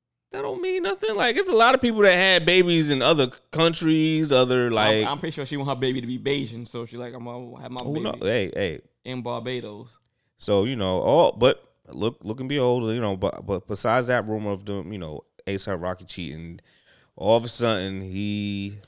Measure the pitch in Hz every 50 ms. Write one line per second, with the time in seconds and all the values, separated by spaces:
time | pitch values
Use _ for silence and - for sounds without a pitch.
0 | _ _ _ _ _ _ - 392 415 415 392 370 359 370 370 381 339 381 403 381
1 | - 440 427 403 269 240 233 262 403 381 339 220 226 240 262 262 - 240 226 214
2 | 202 196 180 175 185 190 185 175 165 165 175 185 185 175 170 165 156 147 143 131
3 | 123 139 165 151 135 123 - - _ _ - 151 165 170 165 160 165 160 160 160
4 | 156 160 160 156 160 147 139 127 127 123 127 127 123 123 113 107 107 107 110 107
5 | 107 113 143 143 - 160 151 - 143 127 147 143 135 139 135 123 135 131 127 131
6 | 120 117 127 123 104 139 143 143 135 110 113 113 120 - - 120 117 113 117 120
7 | 123 120 123 127 117 120 120 123 123 120 120 123 - 120 123 127 123 - 143 156
8 | - 151 - - - 98 113 123 98 87 - - 101 90 76 - - _ _ _
9 | - 123 127 127 117 120 120 120 113 123 127 123 113 110 104 104 113 120 - _
10 | _ _ _ _ _ _ _ - - - 104 98 98 120 135 120 98 95 92 90
11 | - 95 127 160 170 - - 107 120 131 - - - _ _ _ _ - - 65
12 | 98 113 - - - 95 110 135 131 131 143 147 127 123 123 127 117 110 110 123
13 | 117 104 98 92 98 95 - - - 98 101 90 - - 107 - - 117 113 127
14 | 123 120 127 120 104 107 107 107 104 104 101 92 98 104 101 101 80 82 107 98
15 | 87 78 76 67 - _ _ _ - - 98 95 - - 98 87 85 90 92 -
16 | 92 - - - 87 73 69 78 82 82 85 - - _ _ _ _ _ _ _
17 | _ _ _ - - 101 113 117 117 120 - - 120 117 110 95 92 95 95 95
18 | 95 95 92 95 104 104 104 104 101 101 101 101 98 101 101 101 98